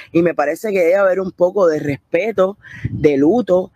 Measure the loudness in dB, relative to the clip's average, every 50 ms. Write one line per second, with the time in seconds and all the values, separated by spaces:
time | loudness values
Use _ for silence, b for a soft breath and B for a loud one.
0 | B B B 0 0 0 0 -2 -2 -2 -4 -4 -6 -4 -2 0 2 2 2 2
1 | 2 2 0 -2 -4 -6 -4 -2 -2 0 0 2 0 2 0 0 -2 -4 -6 -6
2 | _ _ -4 -4 -4 -2 -2 0 0 -2 -2 -6 B B B B B B B 0
3 | 2 2 2 4 2 2 2 2 0 0 0 0 0 -4 _